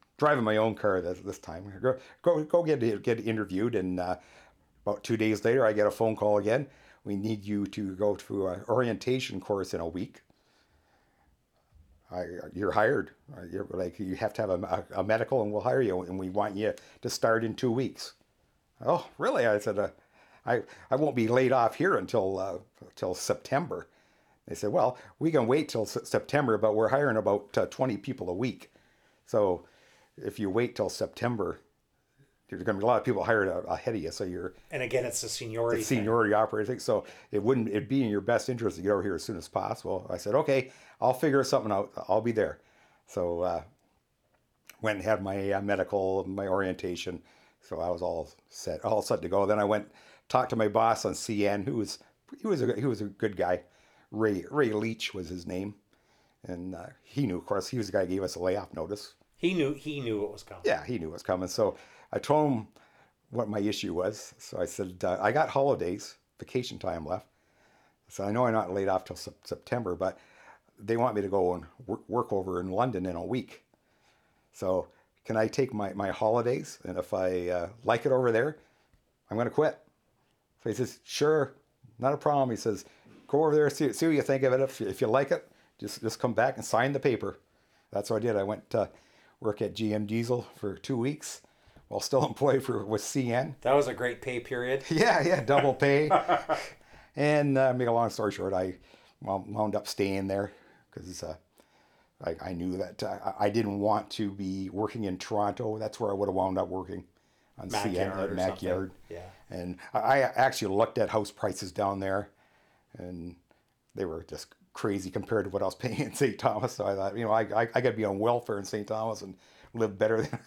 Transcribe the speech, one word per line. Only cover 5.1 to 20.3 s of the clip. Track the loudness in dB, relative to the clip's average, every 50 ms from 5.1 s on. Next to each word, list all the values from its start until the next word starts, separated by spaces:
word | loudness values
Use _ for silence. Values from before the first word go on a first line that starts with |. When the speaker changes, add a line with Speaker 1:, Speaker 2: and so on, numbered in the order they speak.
| 0
Speaker 1:
days | 2 2 2 2 2 2
later, | 2 4 4 4
I | 4
get | 4 4 4 2
a |
phone | 2 2 0 0 0 2
call | 2 4 4 4
again. | 4 2 2 0 0 -4 -12 -20 -20 -20 -20 _ -8
"We | -6 -4
need | -2 -2 -2 -4 -4 -4
you | -4 -2 -2 -2 -4
to | -6 -6 -6 -6 -4
go | -2 0 0 0
through | -2 -4 -6 -4 -2 -2 -2
an | -4 -4 -2 0
orientation | 2 2 2 2 0 -2 -2 -2 -2 -2 -2 -4 -8 -6
course | -4 -2 -2 -2 -2 -2 -4
in | -4
a | -4 -4
week. | -4 -6 -8 -8 -10 -18 _ _ _ _ _ _ _ _ _ _ _ _ _ _ _ _ _ _ _ _ _ _ _ _ _ _ _ _ _ _ _ -20 -20 _ _ _ _ -12
I, | -8 -8 -8 -8 -8 -12 -12 -10 -6
you're | -2 -2 0
hired. | 4 4 4 4 4 2 0 -4 -8 _ _ -20 -16 -16 -12 -8
You're, | -6 -6 -6 -4
like, | -4 -4 -4 -4 -4 -6
you | -6 -6 -4
have | -2 -2 -2 -2
to | -2
have | -2 0
a, | 0 -2 -2 -2 -2 -4 -4 -4 -4
a, | -2
a | 0
medical, | 2 2 2 2 2 0 0
and | 0 0
we'll | -2 -2
hire | 0 2 2 2
you, | 2 2 0 -2
and | -2 -4 -6 -6
we | -4 -4
want | -2 0 -2 -2 -2
you | -2 -2 -2 -2 -4 -8 -20 -16 -10
to | -8 -8
start | -4 0 2 4 4 4 2
in | -2 -2
two | 0 0 0
weeks." | 2 0 0 -2 -4 -8 -14 -16 -16 _ _ _ _ _ _ _ _ _ _ _ _ -6 0
"Oh, | 2 2 2 0 -4 -8 -4
really?" | -2 0 2 4 4 4
I | 4 4
said, | 2 0 0 0
uh, | 0 -2 -4 _ _ _ _ _ _ _